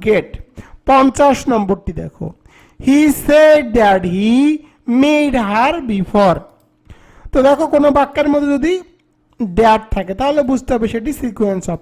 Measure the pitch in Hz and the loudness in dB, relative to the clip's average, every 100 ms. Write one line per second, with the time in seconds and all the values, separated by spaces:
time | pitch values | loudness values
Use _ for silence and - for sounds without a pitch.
0 | 214 202 - - - - - - - 269 | -2 -2 -2 -10 -20 -20 -20 -8 0 2
1 | 269 - 285 262 - 233 196 196 - 160 | 2 2 2 2 0 -2 -2 -4 -6 -10
2 | 165 - - - _ _ _ - - 285 | -12 -12 -14 -14 _ _ _ -8 0 2
3 | 302 - - 294 311 302 247 226 208 190 | 2 0 2 4 6 4 2 0 2 2
4 | 180 180 214 247 294 302 - _ - 240 | 0 -2 0 2 2 0 -8 _ -2 2
5 | 285 302 294 262 202 208 262 339 262 202 | 2 2 0 -2 -2 0 0 -2 -4 -6
6 | 185 208 196 160 - _ _ _ - - | -2 2 2 0 -6 _ _ _ -20 -20
7 | _ _ - - 262 285 311 294 294 285 | _ _ -6 0 2 2 0 2 2 2
8 | 277 294 294 294 285 285 302 370 349 _ | 0 -2 0 0 0 -2 -2 -4 -8 _
9 | _ _ _ - 214 175 226 220 214 208 | _ _ _ -10 -6 0 2 2 -2 -6
10 | 180 190 269 294 254 262 - 247 220 226 | -6 -4 -2 0 0 -2 -2 -4 -4 -6
11 | 226 277 247 196 208 190 185 165 | -8 -8 -8 -4 -4 -4 -6 -8